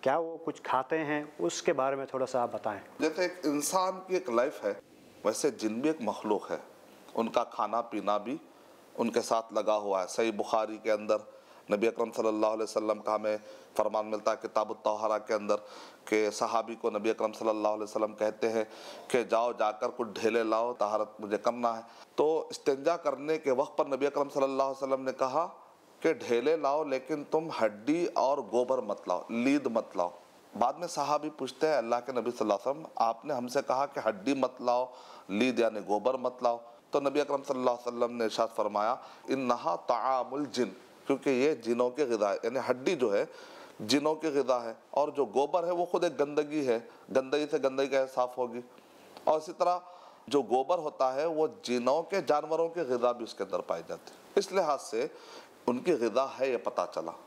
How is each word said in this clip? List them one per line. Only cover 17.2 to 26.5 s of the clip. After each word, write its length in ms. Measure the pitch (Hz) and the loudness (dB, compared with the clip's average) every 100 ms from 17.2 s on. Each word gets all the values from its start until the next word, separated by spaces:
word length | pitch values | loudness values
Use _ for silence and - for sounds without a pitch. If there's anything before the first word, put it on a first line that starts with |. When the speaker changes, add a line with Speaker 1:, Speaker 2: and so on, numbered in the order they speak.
| 110 | -2
Speaker 2:
सल्लल्लाहु 440 | 107 110 107 107 107 | 0 0 2 2 0
अलैहि 80 | |
वसल्लम 300 | 104 110 107 104 | -4 -2 -2 0
कहते 320 | 107 107 117 | -2 0 0
हैं 160 | 110 110 - - - - | 0 -2 -8 -16 -16 -2
कि 120 | 131 107 | 0 2
जाओ 280 | 113 120 | 2 0
जाकर 380 | 113 107 107 123 | 0 0 0 -4
कुछ 160 | - 117 | -4 -6
ढेले 300 | 95 110 113 110 | 0 2 2 2
लाओ, 280 | 110 120 | 2 0
तहारत 420 | 120 107 107 107 - | 0 0 0 -2 -6
मुझे 160 | 107 104 | -4 0
करना 320 | 120 120 120 | 0 0 -2
है। 120 | 113 113 - - - | -2 -8 -20 -14 0
तो 320 | 147 160 - | 2 2 -4
इस्तिंजा 440 | - - 135 139 170 | -4 -2 0 0 0
करने 400 | 151 135 147 160 | -2 -4 -2 -2
के 140 | 143 | 0
वक्त 220 | 127 147 - | 0 0 0
पर 100 | 147 | -2
नबी 180 | 135 139 | 0 0
अकरम 240 | 143 139 | 0 -2
सल्लल्लाहु 400 | 139 135 135 135 | 0 0 2 0
अलैहि 140 | 131 | 0
वसल्लम 220 | 135 135 131 | -2 -2 -2
ने 60 | |
कहा 320 | 127 131 139 175 - - - - - | -2 0 0 -2 -6 -20 -20 -20 -2
कि 120 | 165 156 | 0 0
ढेले 380 | 107 120 131 | 2 2 4